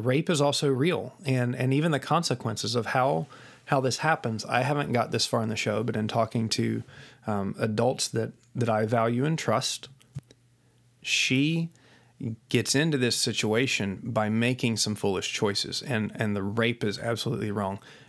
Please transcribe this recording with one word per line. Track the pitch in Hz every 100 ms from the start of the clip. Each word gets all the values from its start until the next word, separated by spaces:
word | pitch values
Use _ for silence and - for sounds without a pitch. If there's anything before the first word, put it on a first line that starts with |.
rape | 117 139 170
is | 151
also | 143 139 147
real, | 127 165 131 113 - 139
and, | 131 120 127
and | 127
even | 135 165
the | 139
consequences | - 160 170 127 113 107 -
of | 117 104
how, | 131 131 160 156 - - - -
how | 139
this | 131 -
happens. | 160 160 120 110
I | - 120
haven't | 127 147 143
got | 120 110
this | 113 -
far | 117
in | 113
the | 107
show, | 117 107
but | 120 113
in | 107
talking | 117 110 117 110
to, | - 113 113 - - - - -
um, | 104 98 -
adults | 113 107 120 127 -
that, | 113 113 - _ -
that | 117
I | 110 107
value | 120 117 120 147
and | 160
trust, | - 113 - - - - _ - - - _ _ _ _ _ _
she | - - - 131 151 165 165 - - - _ - 120 113 -
gets | 123 110
into | 135 165 143
this | 120 104
situation | 123 107 110 110 131 - 98 92
by | - 110 107
making | 110 120 123 120 107
some | 107 104
foolish | 104 92 -
choices, | - 104 98 - -
and, | - 113 104 -
and | 107 101
the |
rape | 98 117 117 117
is | 107 -
absolutely | 117 117 - 117 107
wrong. | 104 98 98 - -